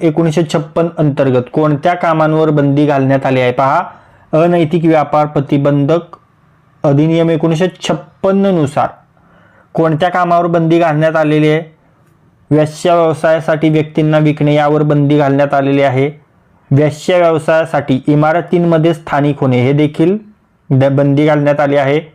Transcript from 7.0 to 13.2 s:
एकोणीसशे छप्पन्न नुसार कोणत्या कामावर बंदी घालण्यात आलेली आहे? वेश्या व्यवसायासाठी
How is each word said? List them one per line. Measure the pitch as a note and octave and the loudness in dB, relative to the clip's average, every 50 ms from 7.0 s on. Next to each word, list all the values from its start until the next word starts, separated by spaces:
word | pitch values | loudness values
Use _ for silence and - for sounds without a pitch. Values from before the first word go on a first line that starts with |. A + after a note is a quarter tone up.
| D3+ D#3+ E3 E3 E3 E3 | 2 2 2 2 2 0
एकोणीसशे | E3 D#3 E3 E3 E3 D#3 F#3 F3+ F3+ - - | 0 0 0 0 0 0 -2 -2 -4 -6 -6
छप्पन्न | - F3 D#3 - - _ - - F#3+ G3 G3 G3 | -6 -6 -6 -8 -14 _ -4 -2 0 0 2 2
नुसार | G3 F#3 E3 D3 C3 - C3+ A#2+ - - - _ _ _ _ _ _ _ _ _ _ _ _ _ _ - | 2 0 0 -2 -2 -2 -4 -4 -4 -6 -12 _ _ _ _ _ _ _ _ _ _ _ _ _ _ -4
कोणत्या | - D#3+ D#3+ D#3 D3 F3+ F3+ | -2 0 0 0 0 -2 -2
कामावर | F3 F#3 F3 E3+ F3 E3+ F3 | 0 0 0 0 0 0 0
बंदी | F3 E3+ E3+ E3 D#3+ E3 E3+ | 0 0 0 2 2 2 2
घालण्यात | E3+ E3 D3 D3+ D#3 D#3+ D#3 | 2 0 0 0 0 0 0
आलेली | D#3+ D#3 D3+ D#3 D3+ D3+ D3+ | 0 0 0 2 2 2 2
आहे? | D3+ D#3+ E3 - - _ _ _ _ _ _ _ _ _ _ _ _ _ _ - C#3+ | 0 0 -4 -8 -18 _ _ _ _ _ _ _ _ _ _ _ _ _ _ -2 0
वेश्या | D3+ D#3 D#3 D#3 - - F3+ E3+ | 0 0 -2 -4 -4 -2 0 2
व्यवसायासाठी | E3+ E3+ D#3+ D#3 D3+ | 2 2 0 0 0